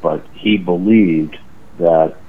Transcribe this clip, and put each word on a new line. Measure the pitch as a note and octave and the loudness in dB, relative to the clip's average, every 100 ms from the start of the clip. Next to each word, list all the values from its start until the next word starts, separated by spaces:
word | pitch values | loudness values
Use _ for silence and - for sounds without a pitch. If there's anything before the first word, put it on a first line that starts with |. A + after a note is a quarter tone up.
But | E2 D#2 - | -2 -4 -10
he | - G#2+ G#2 | -8 -2 -2
believed | F2+ F2 G2 A2 F#2+ D#2+ D#2 - - - - - | 0 -2 2 4 4 0 -4 -8 -20 -20 -20 -2
that | E2+ D#2+ D#2+ - | 2 2 0 -4